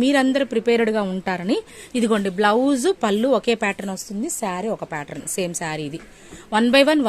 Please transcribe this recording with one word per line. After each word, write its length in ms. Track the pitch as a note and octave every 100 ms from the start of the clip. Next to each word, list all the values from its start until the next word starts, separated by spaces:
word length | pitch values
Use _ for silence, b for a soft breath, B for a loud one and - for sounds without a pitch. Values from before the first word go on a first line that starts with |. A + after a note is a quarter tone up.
మీరందరూ 420 | B3+ C#4 C4 C4+ C4+
ప్రిపేర్డ్గా 480 | A3+ A3 A#3 A3 A3 G3
ఉంటారని. 440 | F#3 F#3+ F3+ F3 F4+ B B B B3
ఇదిగోండి 340 | A3 G#3+ G3 F3+
బ్లౌజ్, 480 | G#3 A3+ C4+ C4+ D4+ F#4+
పళ్ళు 240 | A3 G3+ B3+ A3+
ఒకే 160 | A#3+ A3+
ప్యాటర్న్ 300 | G3+ G3 G3 F#3+
వస్తుంది, 320 | - G3+ D#4
శారీ 400 | - G#3 F3+ A3 F#3
ఒక 60 | D#3+
ప్యాటర్న్, 340 | D#3 C#3+ C#3+ - -
సేమ్ 200 | F3 E3+
శారీ. 220 | E3 D#3 D3
ఇది 80 | D#3+ B B B B B G#3+
one 100 | A#3+ C4+
by 80 | C#4
one, 120 | D#4